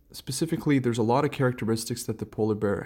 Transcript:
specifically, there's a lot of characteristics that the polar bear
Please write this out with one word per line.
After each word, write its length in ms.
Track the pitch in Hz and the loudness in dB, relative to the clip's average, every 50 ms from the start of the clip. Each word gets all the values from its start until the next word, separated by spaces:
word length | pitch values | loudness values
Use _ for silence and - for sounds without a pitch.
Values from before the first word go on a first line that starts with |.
| _ - | _ -20
specifically, 680 | - - - - 135 - 170 160 165 156 - 151 143 135 | -20 -16 -10 -8 -6 -4 -2 -2 -2 -2 2 2 2 2
there's 200 | 123 123 113 117 | 2 2 0 2
a 40 | |
lot 220 | 110 110 120 139 147 | 2 2 4 2 2
of 80 | 143 | 0
characteristics 720 | 135 - 139 127 123 - 120 104 117 110 - - 120 - - | 0 0 0 0 0 0 -2 -2 -2 -2 -2 -6 -8 -6 -6
that 140 | - 110 - | -6 -6 -6
the 80 | 104 | -8
polar 280 | - - - 107 110 107 | -8 -2 0 0 2 2
bear 300 | 104 107 101 98 - - | 2 2 0 0 0 -4